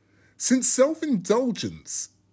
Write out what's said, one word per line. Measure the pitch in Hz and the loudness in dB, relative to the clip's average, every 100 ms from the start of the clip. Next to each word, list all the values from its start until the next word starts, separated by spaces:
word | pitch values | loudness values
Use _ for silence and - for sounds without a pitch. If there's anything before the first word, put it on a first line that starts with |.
| _ _ _ - | _ _ _ -6
since | - 254 - | 0 2 2
self-indulgence | - 269 311 311 226 160 214 262 185 104 80 - - - _ _ | 4 2 2 -2 -2 0 0 0 -4 -6 -10 -12 -10 -10 _ _